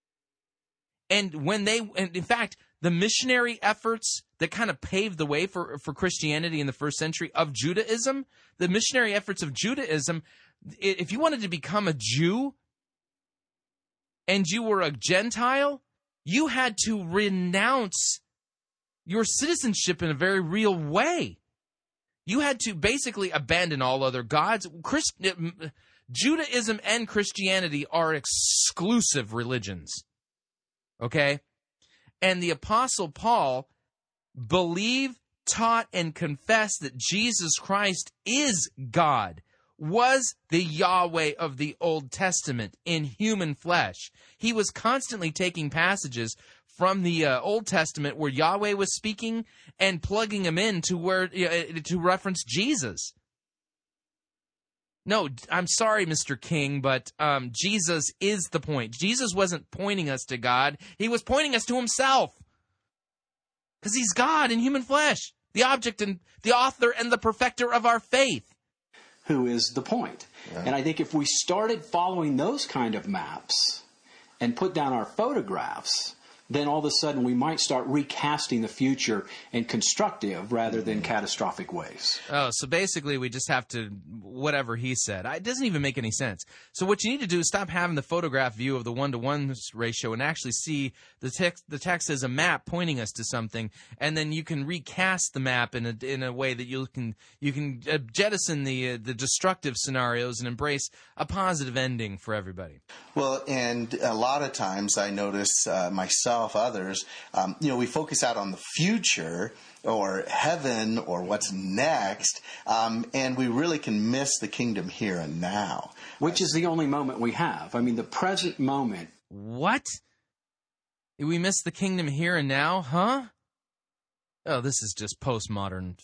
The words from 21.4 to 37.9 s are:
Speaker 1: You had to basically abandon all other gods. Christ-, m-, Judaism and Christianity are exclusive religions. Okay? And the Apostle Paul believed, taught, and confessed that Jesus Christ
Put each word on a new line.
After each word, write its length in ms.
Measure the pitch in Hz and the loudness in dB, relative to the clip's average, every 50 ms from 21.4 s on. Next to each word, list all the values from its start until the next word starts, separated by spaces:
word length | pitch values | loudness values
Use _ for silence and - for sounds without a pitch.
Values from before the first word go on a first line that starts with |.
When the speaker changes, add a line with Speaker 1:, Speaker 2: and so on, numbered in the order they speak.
| _ _ _ _ _ _ _ _ _ _ _ _ _ _ _ _ _ | _ _ _ _ _ _ _ _ _ _ _ _ _ _ _ _ _
Speaker 1:
You 140 | 156 196 269 | -2 0 2
had 200 | 294 285 269 233 | 2 2 0 0
to 120 | - 233 202 | -2 -4 -2
basically 560 | 160 143 202 254 277 - 254 196 208 196 180 | 0 2 2 2 2 -2 -4 -2 -2 -2 0
abandon 540 | 160 151 139 110 160 175 180 170 151 135 131 | 0 -2 0 2 2 2 2 2 0 2 2
all 200 | 127 131 135 135 | 2 4 4 2
other 200 | 135 127 127 123 | 2 0 -2 -2
gods. 440 | 110 147 151 160 196 226 214 190 180 151 170 | 0 2 2 4 4 2 0 -2 -6 -12 -10
Christ-, 320 | 156 - 262 302 311 - - - 175 | -4 0 0 0 0 0 -2 -2 -2
m-, 480 | 190 185 175 165 170 175 - 160 151 - _ _ _ _ _ _ - | -2 0 0 -4 -6 -6 -8 -12 -12 -12 _ _ _ _ _ _ -8
Judaism 680 | 123 123 175 262 311 320 311 - 240 247 226 220 220 208 - | -4 0 2 2 2 2 0 0 0 0 0 0 -2 -2 0
and 240 | 196 214 240 233 - | 0 0 0 0 -2
Christianity 760 | - 208 208 - - - 196 190 190 190 185 165 147 143 139 - | 0 -2 -2 0 -2 -2 0 2 2 2 2 0 -2 -2 -2 0
are 240 | - 165 165 160 160 | 0 2 2 2 0
exclusive 1200 | 147 131 - - - - - - - - - - - 170 202 240 240 - - - 139 117 101 110 | 0 -2 -2 -2 0 2 2 4 4 2 2 0 0 0 2 4 4 4 2 2 0 -2 -2 -4
religions. 680 | 117 120 120 131 123 - - 98 87 73 - - - - _ _ _ _ _ _ _ _ _ _ _ _ _ _ _ _ _ _ _ | -4 -2 -2 -2 -4 -4 -6 -8 -10 -10 -10 -12 -12 -12 _ _ _ _ _ _ _ _ _ _ _ _ _ _ _ _ _ _ _
Okay? 420 | 113 120 117 156 143 143 143 147 - _ _ _ _ _ _ _ _ _ _ _ _ _ _ _ | -8 -2 2 2 4 4 2 0 -6 _ _ _ _ _ _ _ _ _ _ _ _ _ _ _
And 220 | - 190 185 180 | 2 2 2 2
the 80 | 175 170 | 2 0
Apostle 600 | 160 139 - - 214 226 254 254 - - 190 156 | 0 -2 0 0 2 2 2 2 0 -2 -2 -4
Paul 600 | 143 - - 226 240 220 165 139 127 127 - - _ _ _ _ _ _ _ _ _ _ _ _ _ | -6 -2 0 2 4 4 4 2 0 -2 -4 -8 _ _ _ _ _ _ _ _ _ _ _ _ _
believed, 840 | 127 123 110 147 185 180 170 170 185 208 233 247 262 269 269 247 - _ _ _ _ _ | -12 -4 0 2 2 2 2 0 0 0 0 0 0 0 -2 -4 -10 _ _ _ _ _
taught, 420 | - - - 233 226 233 233 226 - - | -4 -2 2 2 2 2 2 0 -2 -2
and 220 | 185 170 160 151 | -2 -2 -2 -2
confessed 680 | - 175 156 147 139 - - 220 220 214 202 - - | -4 -4 -4 -4 -4 0 2 4 4 4 2 -2 -4
that 160 | 151 135 127 127 | -6 -8 -8 -6
Jesus 640 | 113 - 170 202 226 240 220 - 180 160 139 - | -4 -2 0 2 2 2 0 0 0 0 0 -2
Christ 520 | - - 196 202 208 196 | 0 0 0 2 2 0